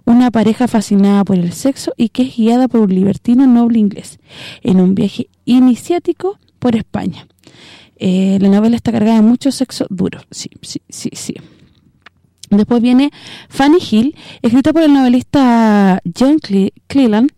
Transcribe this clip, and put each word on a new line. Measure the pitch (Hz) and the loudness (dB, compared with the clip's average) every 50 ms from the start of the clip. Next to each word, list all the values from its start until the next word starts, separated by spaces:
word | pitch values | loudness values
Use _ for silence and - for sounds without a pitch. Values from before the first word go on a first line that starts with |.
| - | -2
una | - 233 240 254 247 | 2 2 2 2 2
pareja | 202 233 208 220 214 - 247 233 | 2 0 0 0 0 0 -2 -2
fascinada | - 226 208 - 202 196 196 202 202 202 196 | -2 -2 -2 0 0 2 2 2 2 0 0
por | - 196 | 0 -2
el | 180 175 175 | -2 -2 -4
sexo | - - - 269 269 - - - 508 | -6 -4 -4 -4 -4 -4 -8 -8 -6
y | - 240 208 | -4 -4 -4
que | - - 254 | -2 -4 -4
es | 262 - | -4 -2
guiada | 240 220 226 233 247 262 240 | -2 0 0 2 0 0 0
por | - 226 | 0 0
un | 214 190 185 | 0 0 0
libertino | 185 190 202 196 - - 233 240 254 277 | 0 0 -2 -2 -4 -2 0 2 2 4
noble | 262 240 233 240 233 233 226 | 4 4 2 2 2 0 0
inglés | 208 202 - - - - - _ _ _ - - - - - - - | 0 -2 -4 -8 -16 -20 -20 _ _ _ -20 -20 -20 -20 -18 -8 -4
en | - 185 185 | 0 2 2
un | 180 185 190 | 2 2 0
viaje | - - 196 - - - _ _ _ - | 0 -2 -4 -6 -8 -12 _ _ _ -4
iniciático | - 240 254 254 254 240 - - - 349 349 - 359 320 - - 370 415 _ _ _ _ - | 0 2 4 4 2 2 0 -2 -4 -4 -4 -4 -6 -6 -6 -6 -8 -8 _ _ _ _ -6
por | - 247 220 | -4 -2 -2
España. | 226 - _ - 202 190 190 - - - _ _ _ _ _ _ - - - - - - _ _ | -4 -4 _ -8 -8 -8 -8 -10 -12 -16 _ _ _ _ _ _ -20 -20 -20 -20 -20 -20 _ _
Eh, | - - 185 180 190 190 190 190 196 | -6 -4 -2 0 0 0 0 0 0
la | 196 196 | 2 2
novela | 196 208 214 233 233 | 2 2 2 0 0
está | 233 - 233 | -2 -2 -4
cargada | 220 233 214 226 226 | -2 0 0 2 2
de | 226 | 4
mucho | 214 226 240 - - 277 | 4 2 2 2 -2 -4
sexo | 247 - 262 - - - - - | -4 -4 -6 -6 -6 -8 -8 -8
duro. | 196 175 95 - - - - - | -6 -6 -6 -6 -8 -10 -20 -20
Sí, | - - - - - - | -18 -16 -16 -16 -18 -20
sí, | - - - - _ _ | -18 -14 -14 -14 _ _
sí, | - - - - - | -16 -14 -14 -12 -12
sí. | - - - - - - - _ _ _ _ _ _ _ _ _ _ _ - _ _ _ _ _ _ - - | -14 -14 -14 -14 -16 -18 -20 _ _ _ _ _ _ _ _ _ _ _ -20 _ _ _ _ _ _ -6 -2
Después | 202 202 214 - 240 240 220 | 0 0 2 2 0 0 2
viene | 247 247 254 277 294 - - - - - - - _ | 2 2 2 2 0 -4 -10 -20 -20 -20 -20 -20 _
Fanny | - - 269 294 311 370 - - | -4 0 2 2 2 2 0 0
Hill, | - 214 233 285 - - - - - - - | 0 0 0 -2 -4 -10 -16 -20 -10 -6 -2
escrita | 233 220 269 - 311 285 | 0 2 2 2 2 2
por | 330 330 | 2 4
el | 302 285 | 4 4
novelista | 269 262 247 247 254 - - - 294 269 247 233 233 226 220 208 208 196 190 180 190 - 175 170 | 4 4 2 2 0 -2 -2 0 2 2 2 4 4 2 4 4 4 4 2 2 0 -4 -6 -2
John | - 240 269 302 311 | 0 2 2 2 0
Cle-, | - - 196 196 190 - - _ _ | -2 -2 -2 -2 -2 -2 -6 _ _
Cleland, | - - 277 269 226 208 214 240 294 - | -4 0 0 2 2 2 2 0 0 -2